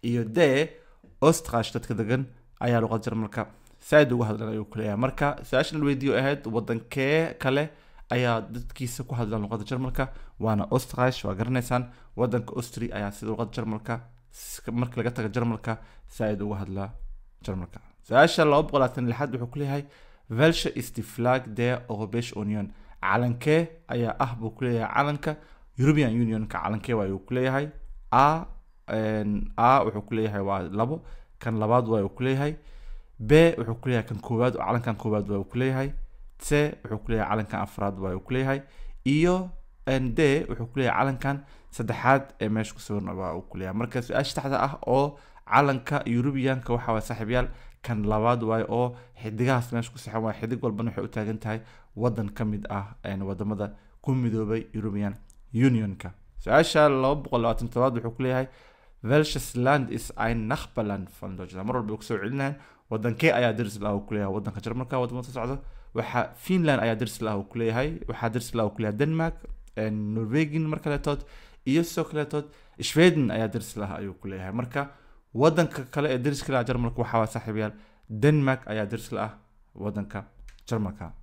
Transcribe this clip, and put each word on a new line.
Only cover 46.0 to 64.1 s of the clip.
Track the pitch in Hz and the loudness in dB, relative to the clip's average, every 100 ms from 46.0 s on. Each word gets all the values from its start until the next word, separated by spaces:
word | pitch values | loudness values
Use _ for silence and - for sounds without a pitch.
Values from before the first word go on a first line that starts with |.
| - | 0
European-ka | 120 127 135 131 131 120 | 0 0 0 0 0 0
waxa | 120 120 | -2 0
waa, | 110 | -2
saaxiibayaal, | - 113 107 123 123 - - - | -2 -6 0 0 0 -4 -16 -14
kan | - 110 104 | -6 -2 2
labaad | 107 113 123 | 2 4 2
waaye | 113 113 - | 2 0 2
oo | 117 123 120 - - | 0 0 -2 -18 -12
xidigahaas | 110 107 120 127 120 | -8 0 2 2 0
meesha | 117 117 | -4 -4
ku | - | -10
saxan | - 110 | -6 -4
waaye. | 113 101 | -2 -4
Xidig | 113 120 | -4 -2
walbana | 123 104 113 | -2 -2 -4
waxay | - | -4
u | 98 | -6
taagan | - 107 110 | -4 -4 -4
tahay | 110 110 120 - - - | -4 -6 -8 -20 -18 -2
waddan | 120 113 104 | -2 0 -4
ka | - | -4
mid | 107 104 104 | -4 -4 -4
ah, | 101 107 - | -6 -6 -10
een, | - 98 | -6 -4
waddamada | 98 95 104 104 104 - - - | -4 -4 -4 -2 -4 -8 -20 -10
ku | - | -2
midoobay | 131 120 110 107 113 110 | 0 2 0 0 -2 -4
European | 107 107 101 104 98 - - - | -6 -4 -2 -4 -6 -14 -20 -6
Union-ka. | 113 135 120 107 92 90 - - - | 4 4 4 0 -6 -12 -14 -20 -10
Su-aasha | - 127 160 160 151 | 6 6 8 6 6
laba | 135 131 147 | 6 2 0
boqol | 135 120 | 0 2
labaatan | 117 113 117 | 2 0 -2
iyo | |
toddobaad | 120 131 120 | 0 2 0
wuxuu | 113 117 | -6 -2
ku | |
leeyahay, | 131 127 131 - - _ _ - | 0 0 -2 -8 -20 _ _ -10
"Welches | 107 147 151 143 - 120 | 2 4 4 -2 -4 0
Land | 127 143 127 | 4 4 2
ist | 117 - - | -6 -8 -4
ein | 113 117 110 | -2 0 -2
Nachbarland | 147 - - 107 98 92 - | -4 -4 -4 -2 -4 -8 -12
von | 98 92 | -12 -10
Deutschland?" | 90 92 101 | -10 -8 -4
Mar | 127 | -4
walba | 107 107 | -4 -6
ku | |
soo | - 110 | -4 -4
celinayaan, | 101 135 139 143 - _ _ | -2 -2 -4 -6 -14 _ _
"Waddankee | 113 117 117 160 | -4 -2 2 4
ayaa | 120 120 | 4 2
deris | 107 110 107 | 0 -4 -4
la | 104 | -2
ah?" | 101 | -2
uu | |
ku | 101 | -2